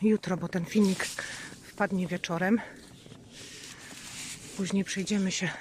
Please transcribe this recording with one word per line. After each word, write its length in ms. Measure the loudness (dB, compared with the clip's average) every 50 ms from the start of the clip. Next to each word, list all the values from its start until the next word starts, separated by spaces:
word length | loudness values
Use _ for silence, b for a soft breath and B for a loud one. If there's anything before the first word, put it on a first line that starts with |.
jutro, 340 | 4 6 6 4 4 0 -2
bo 120 | 0 0 -2
ten 160 | -2 -2 -2
filmik 420 | 2 4 6 6 6 6 2 0 -4 -4 B B B B B B B B B
wpadnie 440 | B -6 -2 0 0 2 2 2 0
wieczorem. 540 | 0 -2 -2 -2 0 0 2 4 6 4 4 2 B B B B B B B -18 -18 -18 -18 -18 -18 B B B B B B B B B B B B B B B B B B B B B B -12 -8 -4
Później 280 | -4 -2 2 2 2 2
przejdziemy 480 | 0 -2 -2 0 0 2 2 2 2
się, 180 | 2 0 0 -2 -2 B